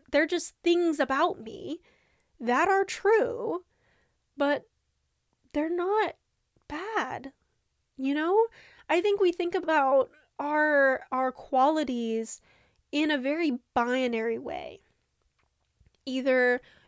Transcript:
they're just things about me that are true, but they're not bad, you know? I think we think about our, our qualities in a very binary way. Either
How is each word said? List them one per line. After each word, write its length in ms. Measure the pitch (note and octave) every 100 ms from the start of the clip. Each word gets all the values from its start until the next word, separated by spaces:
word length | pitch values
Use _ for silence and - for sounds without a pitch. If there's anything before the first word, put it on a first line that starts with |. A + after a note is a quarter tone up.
| _
they're 160 | C#4+ D#4+
just 300 | F4 - -
things 340 | E4+ F4 E4+ D4+
about 420 | B3+ C4+ F4 -
me 380 | A3+ G3+ - E4 _ _ _ _ _ -
that 280 | A#3+ B3+ F4+
are 160 | G4
true, 800 | G4 - G4 A4 - F#3 A#3+ F4 - _ _ _ _ _ _ -
but 320 | C#4+ D4 - _ _ _ _ _ _ _ _
they're 220 | D4 D#4+
not 420 | F4 F4+ G#4+ F#4+ - _ _ _ _ -
bad, 640 | D4+ G4+ G#4+ C4 A#3+ C4+ - _ _ _ _ _ -
you 160 | C4+
know? 340 | D4 D#4+ G#4 A4+ - - - -
I 120 | E4+
think 200 | G#4 G4+
we 100 | F4+
think 240 | F4 F4
about 560 | F#4 D#4+ D#4 C4+ C4+ C4 _ _ -
our, 640 | C#4+ D4+ D4+ C#4+ C4+ C4 -
our 180 | B3+ C4
qualities 1080 | - - C4 C#4 D#4 C4+ A#3+ A3+ A3+ A3+ - _ _ _ _ _
in 200 | C#4+ D#4
a 80 | D4
very 400 | C4 D#4 D#4+ A#3+ _
binary 640 | B3 A#3+ B3+ B3+ A3+ A3+ A3+
way. 420 | C4+ - - - _ _ _ _ _ _ _ _ _ _ _ _ C4
Either 540 | C4 C4 B3+ B3 B3 - -